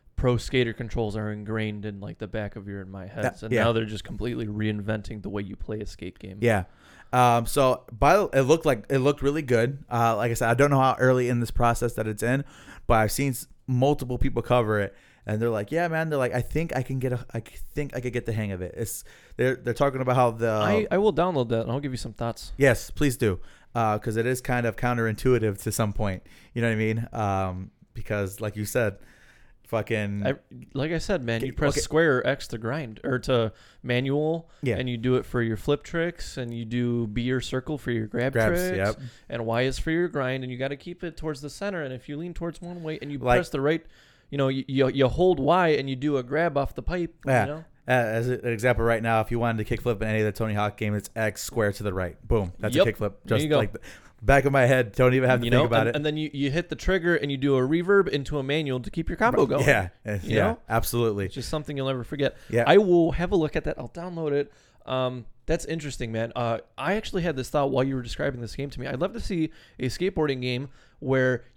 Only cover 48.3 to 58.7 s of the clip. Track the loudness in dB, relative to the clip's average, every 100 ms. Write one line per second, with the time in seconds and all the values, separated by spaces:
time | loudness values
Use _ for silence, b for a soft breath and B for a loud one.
48.3 | -2 -2 0 2 4 4 2 2 2 2
49.3 | 0 0 0 -2 -2 -2 -2 0 0 0
50.3 | 0 -2 0 -2 -2 -2 -2 -4 -4 -4
51.3 | -4 -6 0 0 0 -4 -4 -4 -8 0
52.3 | 0 0 -4 -2 2 2 2 -4 -6 -2
53.3 | 0 2 2 0 -4 B B B _ 4
54.3 | 4 6 4 6 4 2 4 4 6 4
55.3 | 2 4 4 4 4 2 0 -2 -2 -4
56.3 | -2 -2 -2 -4 -4 0 2 2 2 0
57.3 | 0 2 4 4 2 4 4 4 0 -2
58.3 | -4 0 -2 0